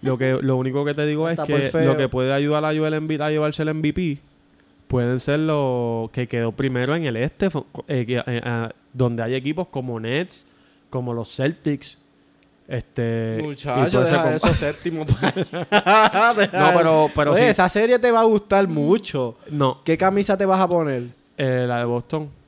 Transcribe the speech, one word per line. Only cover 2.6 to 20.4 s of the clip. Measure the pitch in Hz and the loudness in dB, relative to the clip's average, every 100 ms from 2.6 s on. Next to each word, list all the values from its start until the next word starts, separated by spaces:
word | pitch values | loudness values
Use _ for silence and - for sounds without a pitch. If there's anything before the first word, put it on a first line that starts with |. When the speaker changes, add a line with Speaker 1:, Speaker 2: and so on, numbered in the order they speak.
| 156 | 0
Speaker 1:
a | 156 | -2
Joel | 156 | -2
Embiid | 156 156 156 | -4 -4 -4
a | 151 | -2
llevarse | 151 151 151 | -2 -2 -2
el | 156 | -4
M | 156 | -2
V | 151 | -2
P | 151 180 139 _ _ _ _ _ _ _ | -2 -4 -6 _ _ _ _ _ _ _
pueden | 123 120 127 | -2 0 -2
ser | 131 147 | 0 0
los | 156 151 135 123 120 113 113 | 0 0 0 -2 -2 -4 -6
que | - 123 | -6 -4
quedó | 120 117 | -2 -4
primero | 104 135 123 127 160 | -2 -2 -2 -2 -2
en | 156 | -2
el | 113 | -2
este, | 135 - 196 | -4 -2 -2
fo-, | 156 - - - | -2 -10 -16 -6
eh, | 135 117 | -4 -2
que, | 123 | -4
eh, | 117 120 120 | -2 -6 -4
ah, | 117 113 - _ | -6 -6 -10 _
donde | 127 127 117 | -2 -2 0
hay | 117 | -4
equipos | 131 135 156 180 | -4 -4 -6 -6
como | 139 127 117 | -6 -6 -6
Nets, | 113 135 180 - - _ _ _ _ | -4 -4 -4 -10 -20 _ _ _ _
como | 131 123 117 | -8 -6 -6
los | 107 - | -8 -4
Celtics, | 135 160 - 143 - - _ _ _ _ _ _ _ | -4 -2 -6 -6 -8 -20 _ _ _ _ _ _ _
este, | 123 - - 117 117 113 113 | -8 -8 -6 -4 -2 -4 -4
y | |
Speaker 2:
Muchacho, | 151 139 143 127 - | -6 -8 -4 0 2
Speaker 1:
todo | 196 | 2
ese | - | 4
Speaker 2:
deja | - 160 | 2 2
Speaker 1:
compa- | 156 | 2
Speaker 2:
eso | - | 2
séptimo, | 156 147 147 180 160 151 | 2 0 -4 -6 -4 -2
pa. | 165 143 | 0 0
<laughs> | - 175 175 170 208 180 214 214 175 226 226 196 | -2 -4 -6 0 2 6 6 6 4 2 4 2
Speaker 1:
No, | 180 190 180 | 4 4 6
pero, | 160 160 151 - | 4 4 4 2
pero | 147 | 2
Speaker 2:
Oye, | 175 | 4
Speaker 1:
sí. | 202 | 4
Speaker 2:
esa | 202 185 | 4 2
serie | 208 226 247 | 2 2 4
te | 240 | 4
va | 226 | 4
a | 226 | 4
gustar | 214 208 196 196 | 2 2 2 2
mucho. | 160 147 214 196 143 123 117 - | 0 2 2 0 -4 -4 -6 -10
Speaker 1:
No. | 147 135 127 | 0 0 0
Speaker 2:
¿Qué | - 160 | -2 2
camisa | 190 196 202 | 2 2 0
te | 196 | 0